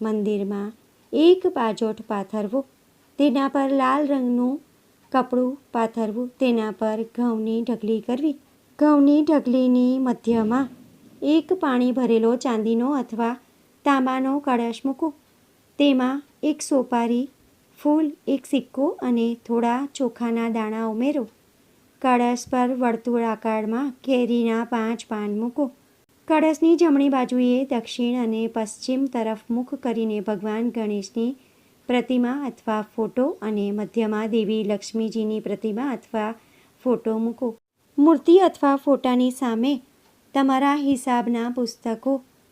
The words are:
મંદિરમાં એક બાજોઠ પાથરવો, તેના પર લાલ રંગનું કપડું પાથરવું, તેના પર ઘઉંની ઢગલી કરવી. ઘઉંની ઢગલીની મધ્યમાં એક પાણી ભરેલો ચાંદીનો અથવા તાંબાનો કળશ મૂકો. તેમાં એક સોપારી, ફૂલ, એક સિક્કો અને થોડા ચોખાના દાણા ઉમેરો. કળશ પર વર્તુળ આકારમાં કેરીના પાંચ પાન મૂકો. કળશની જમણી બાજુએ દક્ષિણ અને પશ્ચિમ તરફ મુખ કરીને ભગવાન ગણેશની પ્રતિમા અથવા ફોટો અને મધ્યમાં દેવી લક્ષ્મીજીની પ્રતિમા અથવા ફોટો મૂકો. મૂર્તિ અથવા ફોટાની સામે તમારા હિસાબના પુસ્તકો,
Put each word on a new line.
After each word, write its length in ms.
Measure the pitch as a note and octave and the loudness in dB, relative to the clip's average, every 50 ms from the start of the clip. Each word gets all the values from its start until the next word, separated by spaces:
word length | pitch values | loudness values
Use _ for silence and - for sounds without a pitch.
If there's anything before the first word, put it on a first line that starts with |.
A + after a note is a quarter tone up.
| A3 | -4
મંદિરમાં 680 | A3 A3 G#3+ G3+ G#3 G#3+ G3 G3+ G3 G#3 G3+ G3+ G#3+ - _ _ _ _ _ _ _ - | -4 -2 -2 0 -2 -2 -2 -2 -4 -4 -6 -8 -8 -12 _ _ _ _ _ _ _ 0
એક 340 | C#4 D#4 F4 F#4 F#4 - | 4 6 6 6 6 4
બાજોઠ 560 | F4+ F4+ C#4 A#3 A3 G#3 - A#3 A3 A3 - - | -4 -2 0 -2 -2 -2 -2 -4 -4 -4 -6 -8
પાથરવો, 640 | - A3 G3+ G3 G3 - G#3+ G#3 G3 A3+ C#4 C4+ _ _ _ _ _ _ _ _ _ _ - | -6 -6 -6 -6 -6 -6 -6 -6 -2 -4 -4 -6 _ _ _ _ _ _ _ _ _ _ 2
તેના 300 | C#4+ D4 A#3+ C#4 C#4 C4+ | 2 2 4 2 0 0
પર 220 | C4+ C#4 C4+ C4+ C#4 | 0 0 0 2 2
લાલ 340 | C4+ C4 B3+ C4+ D4 D4+ | 2 2 2 2 2 2
રંગનું 540 | C4+ C#4+ C4+ B3 A#3+ A#3+ A#3+ B3 B3+ C#4 D#4+ - _ _ _ _ _ _ _ _ _ - | 0 0 0 0 0 0 0 0 0 -2 -4 -10 _ _ _ _ _ _ _ _ _ -2
કપડું 480 | C4 B3 B3 B3 B3 B3+ B3+ C4+ - _ _ - | -2 0 0 0 0 0 0 -2 -6 _ _ -4
પાથરવું, 560 | A#3 A3+ A3 A3+ A#3 A3+ A3 G#3 A#3+ B3 B3 - - | -4 -4 -2 -2 -4 -4 -4 -4 -6 -6 -8 -4 -2
તેના 300 | C4+ B3 A#3 A3+ A3 G#3+ | 0 0 2 0 0 -4
પર 340 | G3+ - A3 G#3+ G#3+ A3+ A3+ A3+ _ | -4 -4 -2 -2 -2 -4 -6 -8 _
ઘઉંની 460 | A#3+ A#3+ A#3+ A3+ A3 A3 A3+ A3 A#3 A#3 | -2 -2 -2 0 -2 -2 -2 -2 -4 -2
ઢગલી 380 | B3+ A#3 A3+ - G#3 A3+ G#3+ | -4 -6 -4 -2 -2 -2 -2
કરવી. 360 | G#3+ - B3 C4 D4+ D#4 C#4 - _ _ _ _ _ _ _ - | -2 -4 -4 -2 -2 -2 -4 -4 _ _ _ _ _ _ _ 0
ઘઉંની 440 | D4 D4+ D4+ C#4+ C#4 C#4+ D4 D4+ D4+ | 2 4 6 6 6 6 6 4 4
ઢગલીની 760 | D#4 D#4 C#4 - B3 A#3+ C4 B3+ B3+ B3 B3 B3 B3 B3+ C4 | 4 2 2 2 2 2 2 4 4 4 4 4 2 2 0
મધ્યમાં 680 | C4 B3+ - - - A3+ A#3 A3+ A3 G#3+ A#3+ C4 C#4 A#3+ - - - - - - - - - - - | 0 -2 -2 -2 0 0 0 2 2 0 0 0 -2 -2 -6 -18 -20 -20 -20 -20 -20 -20 -14 -6 0
એક 300 | C#4 D4+ D#4+ D4+ - F#4 | 2 2 2 2 2 -2
પાણી 400 | F#4 E4 C#4 B3+ B3 B3 B3+ A#3+ | 0 0 0 2 2 2 2 0
ભરેલો 440 | C4+ B3 A3+ A#3 A3 A3+ A3+ B3 | 0 2 2 2 4 4 2 2
ચાંદીનો 540 | B3 - C4+ A3+ A3 G#3 A3 A3+ A#3 A#3+ C4+ | 2 0 -2 -2 0 0 0 0 0 0 0
અથવા 460 | D4 C4 A#3+ - A3+ G#3 A#3 A#3 B3 - _ _ _ _ _ _ _ _ - | -2 -2 -4 -4 -4 -4 -2 -4 -4 -6 _ _ _ _ _ _ _ _ 0
તાંબાનો 540 | C#4+ C#4 C4+ B3+ B3+ C4 C4 C4 C4+ C#4 D4 | 2 2 2 2 0 -2 -2 -2 -2 -2 -2
કળશ 420 | C#4+ C#4 B3 A#3+ A#3 A#3 A3+ - - | 0 0 0 0 0 -2 -6 -6 -6
મૂકો. 300 | C4+ C4 - D#4+ D#4+ - _ _ _ _ _ _ _ _ _ _ _ _ - | -6 -4 -4 -4 -6 -6 _ _ _ _ _ _ _ _ _ _ _ _ 0
તેમાં 440 | C#4+ C#4+ C4+ B3+ B3+ B3+ C4+ C#4+ - _ _ _ - | 2 2 4 2 0 -2 -4 -6 -10 _ _ _ -4
એક 200 | D4+ D4 D4+ - | -4 -4 -4 -4
સોપારી, 680 | - D4+ C4+ A#3+ B3 B3+ A#3 A#3 A#3 A#3+ A#3+ C4+ C#4 _ _ _ _ _ _ _ _ _ _ - | -2 0 0 0 0 -2 -2 0 0 0 -2 -2 -4 _ _ _ _ _ _ _ _ _ _ 0
ફૂલ, 300 | D4 D4 D#4+ D#4+ C#4+ D#4 _ _ | 0 2 2 0 -2 -4 _ _
એક 200 | - C#4 C4 - | -4 -4 -4 -4
સિક્કો 420 | - - B3+ B3+ - _ C4 C#4 E4 | -2 -4 -4 -4 -4 _ -2 -2 -2
અને 480 | A4 - C4+ B3 A#3+ A#3 A3+ A#3 A#3 A#3 _ | -2 -4 -4 -2 0 0 0 -2 -2 -6 _
થોડા 420 | - A#3 A#3 A#3 A#3 A#3+ B3+ C#4 C#4+ _ | -4 -2 0 0 0 -2 -2 -4 -6 _
ચોખાના 540 | - C4+ B3 B3 - A#3+ A#3 A#3 A#3 A3+ A#3 | -4 -4 -4 -4 -4 -4 -2 -2 -2 -2 -2
દાણા 380 | A3 A3+ G#3+ G#3+ A3 A3 A3+ | -2 -4 -4 -4 -4 -4 -4
ઉમેરો. 420 | A3 A3 A3 B3 C#4+ D4 C#4+ A3 - _ _ _ _ _ _ _ _ _ _ _ _ _ _ - | -4 -2 -2 -2 -2 -2 -2 -4 -6 _ _ _ _ _ _ _ _ _ _ _ _ _ _ 0
કળશ 420 | C4 B3 A#3+ A#3+ A#3+ B3 B3 - - | 2 2 4 2 2 0 -2 -4 -4
પર 240 | C4+ B3+ B3 B3 C4+ | -2 0 0 0 0
વર્તુળ 480 | B3 B3+ A#3+ A3+ A3+ - B3+ A#3+ A#3 A#3 | 0 0 0 -2 -2 -2 -2 -2 0 0
આકારમાં 680 | A3+ A3 A3 - A3+ A3 A3 G#3+ G#3+ A3+ A#3+ C#4+ C#4 B3 _ - | -2 -4 -4 -2 -2 -2 -2 -2 -2 -2 -2 -4 -4 -6 _ -2
કેરીના 600 | C4+ C4+ B3 A#3+ A3+ A#3+ A#3+ A3+ A3+ A3+ A3+ A#3 | 0 0 2 2 2 0 0 2 2 0 0 -2
પાંચ 420 | A3+ B3 A3+ A3 A3+ A#3 A3+ - _ | -2 -2 -4 -2 -2 -4 -6 -6 _
પાન 320 | A3 G#3 G#3 G#3 G3+ G#3+ | -8 -6 -4 -4 -4 -4
મૂકો. 300 | A3+ A#3+ B3 D4 C#4+ B3 - _ _ _ _ _ _ _ _ _ _ - | -4 -4 -2 -4 -4 -4 -4 _ _ _ _ _ _ _ _ _ _ 0
કળશની 480 | D#4+ D4+ D#4 D#4 D#4 - E4 D#4+ E4+ | 2 2 4 2 2 2 4 4 4
જમણી 320 | D#4 F4 D#4+ C#4 C#4 C#4 C#4+ | 6 4 4 4 4 4 2
બાજુએ 560 | C4+ C4 B3 - B3 B3+ B3 B3 B3 B3+ C4+ | 2 0 0 0 0 0 2 2 2 0 0
દક્ષિણ 580 | C4+ C4+ A#3 A3+ - - - A#3+ A#3+ B3 B3+ A#3+ | -2 -4 -4 -4 -6 -6 -4 -2 -2 0 0 -2
અને 240 | A3+ A3 A3 A3+ | -2 -2 -2 -4
પશ્ચિમ 600 | A3 A3 A#3 A3 G#3+ - - - - B3+ C4+ C#4 | -4 -4 -4 -6 -6 -8 -12 -6 -4 -2 -2 -2
તરફ 320 | B3+ B3+ A#3+ A3 A3 A3 A3 - _ | -2 -2 -4 -4 -4 -4 -6 -6 _
મુખ 240 | A#3 A#3+ B3+ - C#4+ | -4 -4 -4 -6 -8
કરીને 460 | C#4 - B3 A3+ A3+ A3+ A3 G#3 G#3 | -6 -4 -4 -2 -2 -2 -2 -2 -4
ભગવાન 500 | F#3 A3 G#3+ F3+ G#3 G#3+ G#3 A3+ A#3 A#3+ | -4 -4 -6 -4 -4 -6 -4 -2 -4 -4
ગણેશની 680 | A3+ A#3 A3 G#3 G#3 G3+ F#3+ - - A#3 A3+ B3 C4+ - _ _ _ _ _ _ _ _ _ | -4 -4 -4 -4 -4 -6 -6 -6 -6 -4 -4 -4 -4 -8 _ _ _ _ _ _ _ _ _
પ્રતિમા 580 | - B3 B3 A#3 B3 B3+ B3 A#3+ A#3+ C4 C#4+ C#4+ | -2 -2 -2 0 0 0 0 0 0 -2 -4 -6
અથવા 400 | A#3+ - - _ A3+ G#3+ G#3+ G#3 - _ | -8 -10 -8 _ -4 -4 -4 -4 -6 _
ફોટો 420 | A#3 A3 A3 - B3 B3+ D4+ G#4+ - G#3 | -6 -6 -4 -2 -2 -2 -2 -2 -4 -6
અને 280 | G#3+ G#3+ G#3 G3+ G3+ | -6 -4 -2 -2 -4
મધ્યમાં 600 | G#3 G#3 G#3 - - A#3 A3 G#3+ G#3+ G#3 A3 G#3+ | -4 -4 -6 -4 -2 -2 -2 0 -2 -2 -4 -2
દેવી 340 | A3+ A3+ G#3+ F#3+ A3 A3 G#3 | 0 0 0 0 -2 -2 -2
લક્ષ્મીજીની 760 | G3+ G#3 G3+ - - - A3+ A3 A3 A3 A3+ G#3+ G#3+ G#3+ G#3+ | -2 -4 -4 -6 -6 -4 -4 -4 -2 -2 -4 -2 -2 -4 -4
પ્રતિમા 500 | G#3 F#3+ G3+ G3 - A3 G3+ A3+ C4+ C#4+ A#3+ | -4 -6 -8 -4 -4 -6 -4 -4 -4 -4 -6
અથવા 420 | A#3 - _ - A3 G#3+ A3 A3+ - _ _ _ _ _ _ _ _ - | -6 -10 _ -6 -6 -4 -4 -8 -10 _ _ _ _ _ _ _ _ -2
ફોટો 340 | B3+ A#3 A3+ - A3+ A3 A3 | -2 -2 0 0 -4 -2 -2
મૂકો. 400 | A3+ A#3 A3+ - C4 A#3 A3+ - _ _ _ _ _ _ _ C#4+ | -2 -4 -4 -4 -6 -6 -6 -8 _ _ _ _ _ _ _ 4
મૂર્તિ 400 | C#4+ D#4+ E4 C#4 - E4+ E4+ G4 | 6 6 6 4 6 6 8 8
અથવા 380 | F#4 E4 E4+ - - C#4 C#4 | 8 6 2 2 2 2 2
ફોટાની 540 | C#4 - D4 C4+ B3+ C4 B3+ B3 B3 B3 B3+ | 2 2 2 2 2 2 0 2 2 2 0
સામે 500 | B3+ - C4 A#3+ A3+ A3 A#3+ C#4 C#4+ B3+ - _ _ _ _ _ _ _ _ _ - | 0 -2 -4 -2 0 0 0 0 -2 -2 -6 _ _ _ _ _ _ _ _ _ 0
તમારા 400 | C#4 C#4 C4+ C4 C4 C#4 C#4+ C#4+ | 2 2 4 2 2 2 2 2
હિસાબના 760 | D4 C#4+ C#4 C#4 B3+ - C4 B3 A#3+ A#3 A#3+ A#3 A#3 A#3 A#3+ | 2 2 0 0 0 0 0 0 0 2 0 -2 -2 -2 -4
પુસ્તકો, 720 | B3 B3+ A#3+ A3+ - _ - A#3 A3+ A3 - C4 C4+ C4 C4 _ _ _ _ _ | -2 -2 -4 -4 -6 _ -6 -6 -6 -4 -2 -2 -2 -2 -4 _ _ _ _ _